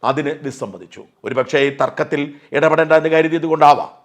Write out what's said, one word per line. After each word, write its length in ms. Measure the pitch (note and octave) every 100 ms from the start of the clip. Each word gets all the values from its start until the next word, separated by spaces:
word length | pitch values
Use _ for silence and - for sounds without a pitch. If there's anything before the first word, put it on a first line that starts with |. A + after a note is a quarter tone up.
| A2+
അതിന് 220 | C3+ C#3+ D3 C#3
വിസമ്മതിച്ചു. 560 | C3 A#2 F#2 F2 - - _ G#2
ഒരുപക്ഷേ 360 | B2 C3 D3 C#3
ഈ 40 | C#3
തർക്കത്തിൽ 400 | C3 - D3+ D3+ C#3+ C#3+ _ C#3
ഇടപെടേണ്ട 360 | D#3 D#3 D#3+ D#3+
എന്ന് 100 | D#3+ D#3+
കരുതിയത് 320 | D#3+ E3 D#3+
കൊണ്ടാവാം. 380 | D#3 D3+ C3+ D#2+ -